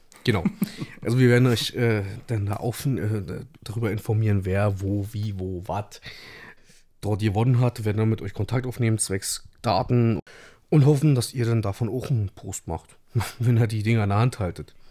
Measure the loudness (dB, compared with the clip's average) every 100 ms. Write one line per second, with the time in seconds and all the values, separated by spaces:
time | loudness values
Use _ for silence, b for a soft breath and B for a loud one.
0 | b b -2 0 0 -2 B B B B
1 | -2 4 6 6 6 2 -2 -2 0 0
2 | -2 -8 -6 -4 -2 -4 -4 -4 -2 -2
3 | -2 -4 -6 -10 -12 -16 -10 -4 -2 -2
4 | -2 0 2 0 0 0 0 0 -2 -2
5 | -4 -6 -6 -6 -6 -8 -6 -8 -8 -14
6 | B B B B B B B B B _
7 | -4 0 0 2 4 4 2 0 -2 0
8 | 0 0 -4 -6 -2 -2 -4 -2 0 0
9 | -2 -4 -4 -8 -10 -6 0 0 2 4
10 | 4 2 -4 B B B 2 6 6 6
11 | 4 2 0 -2 0 2 0 -2 -4 -4
12 | -2 -2 -2 -6 -12 -10 -8 -10 -10 -20
13 | _ -4 -4 -2 2 2 2 0 0 2
14 | 2 2 2 0 -6 -6 -14 -18 B